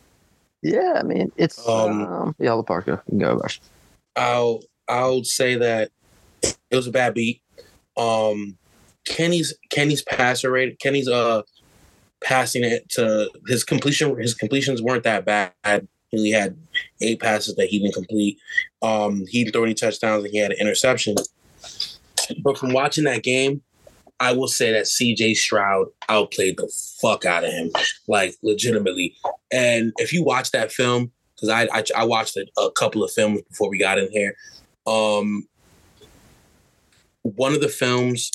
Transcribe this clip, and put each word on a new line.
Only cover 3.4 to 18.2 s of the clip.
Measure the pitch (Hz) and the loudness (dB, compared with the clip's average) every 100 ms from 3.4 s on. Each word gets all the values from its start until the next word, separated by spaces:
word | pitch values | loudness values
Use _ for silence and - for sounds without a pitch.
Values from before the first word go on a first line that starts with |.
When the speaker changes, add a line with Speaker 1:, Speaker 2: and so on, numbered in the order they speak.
| - - _ _ _ _ _ 123 | -4 -8 _ _ _ _ _ -2
Speaker 2:
I'll, | 123 120 120 113 - _ - | 0 2 0 -2 -10 _ -4
I'll | 123 127 131 | 0 0 0
say | 120 - 127 | -2 0 0
that | 123 120 113 107 _ _ _ _ _ | 2 0 0 -2 _ _ _ _ _
it | - - _ 127 | -6 -6 _ -2
was | 123 | 0
a | |
bad | 127 123 | 0 0
beat. | 110 113 123 _ - - _ _ - | 0 -2 -4 _ -20 -20 _ _ -2
Um, | 117 113 110 104 101 92 _ _ _ _ - | 0 2 2 0 -6 -14 _ _ _ _ -8
Kenny's, | - 170 175 143 - _ | -2 0 2 -2 -6 _
Kenny's | 147 147 147 | 0 0 0
passer | - - 123 123 131 | -2 0 0 0 0
rate, | 127 127 - | 0 -2 -2
Kenny's, | 139 139 123 | -2 0 0
uh, | 120 117 110 - _ _ _ _ _ _ _ | 2 2 0 -4 _ _ _ _ _ _ _
passing | - 131 120 131 | 0 2 2 0
it | 120 113 - | 0 -2 -2
to | - 113 107 104 - - | 0 2 2 -2 -6 -2
his | 123 | -2
completion, | - 139 - 143 143 123 | 0 0 2 2 0 0
his | 117 | -2
completions | - 113 139 135 123 | -2 -2 0 0 0
weren't | 113 123 | 0 0
that | 117 104 | 2 0
bad. | 92 104 95 - 104 101 95 _ _ | 2 0 0 -4 0 0 -2 _ _
He | 113 | 0
only | 107 | 2
had | 107 98 92 - - - - | 2 0 -6 -8 -8 -8 -4
eight | 110 113 | -2 0
passes | 113 107 107 | 0 0 -2
that | 98 98 | -2 0
he | 104 | 2
didn't | 101 | 0
complete. | 98 92 107 | -2 -4 0